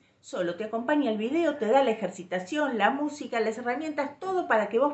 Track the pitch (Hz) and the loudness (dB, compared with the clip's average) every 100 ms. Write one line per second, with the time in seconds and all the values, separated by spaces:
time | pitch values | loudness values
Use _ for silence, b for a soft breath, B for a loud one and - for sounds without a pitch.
0 | b b - 233 175 175 214 226 240 302 | b b -8 -4 -2 -2 -4 -4 0 2
1 | 247 214 226 320 320 285 214 269 254 214 | 2 0 0 2 2 0 2 4 4 2
2 | 180 - - 180 - 302 285 226 208 277 | -4 -6 -6 -6 -4 -2 0 4 2 2
3 | 294 - 240 233 214 226 240 254 311 294 | -2 -4 -4 -2 -2 -2 -4 -4 -4 -4
4 | 285 - 370 370 - 220 202 226 285 | -4 -6 -2 -2 2 2 2 2 2